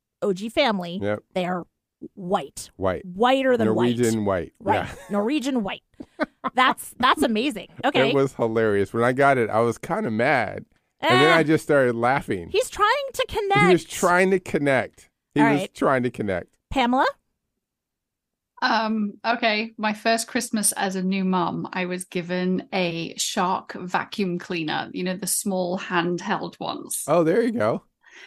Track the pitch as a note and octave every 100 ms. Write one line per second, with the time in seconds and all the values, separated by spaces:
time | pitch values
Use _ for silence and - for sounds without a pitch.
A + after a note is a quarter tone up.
0 | _ _ G3+ F3+ A3 - C4+ G3+ F3 F3+
1 | G#2 G#2 - F#3+ F3+ F3+ E3 _ _ _
2 | - - F3+ G3 C4 - - - - F3+
3 | F#3 F3+ B3 C4+ C4 B3 A3 A#2 A#2+ A#2
4 | A#2 A2 G2+ F#2 E2 _ - A3 - -
5 | - G3+ G#3 D4+ B3 C4 G3 F3+ _ _
6 | - _ D4+ _ B3+ B3 B3+ D4+ - -
7 | B3+ F#4+ D4+ G#3+ C#4 A3 - - C4 C#4
8 | C4 C3+ C3+ - A#2 A2+ A2 G2+ G2 A#2
9 | A#2+ C3 C#3 C3+ A2 G#2 A#2 A2 - E3+
10 | F3 G#2+ B2+ C#3+ G2+ G2 - _ _ _
11 | D#4 D3 - E3 D3+ D#3 - D3 B2+ A#2
12 | A#2+ C3+ - F#2 E2+ G4+ B4+ - G#4 C5+
13 | C5+ - B4+ G#4 G4+ G4 G#4 - - -
14 | G3 F3+ F#3+ F#3+ - E3+ C#3+ C3+ G2+ -
15 | _ _ _ C#3+ C#3+ D3 G3+ - - C3+
16 | B2 A#2 G#2+ F2+ - _ _ C#4 A#3+ B3+
17 | G4+ C#5 _ _ _ _ _ _ _ _
18 | _ _ _ _ _ - F#4+ A3+ A3 A3
19 | G#3 - A3+ A#3 A#3 G#3+ A3+ - G#3+ G#3+
20 | A3+ A3+ - B3 A3+ A3 G3+ - G3 F#3+
21 | F#3 G3 F#3 F#3 E3+ E3+ - F#3 F3+ F3+
22 | - F3+ E3+ F3+ F#3 F#3 - G3 F3 E3
23 | E3 - - - F3+ F#3+ - - F3+ F3+
24 | - - F#3+ F3 - F3 D#3 D3 - F3+
25 | F#3 F#3 F#3 - G#3 F#3 F3 F#3+ - F3+
26 | F3 F3 G#3 E3+ F3 - - - - -
27 | - E3 D#3 F#3+ B3 G#3+ G#2+ D#3 - _
28 | _ -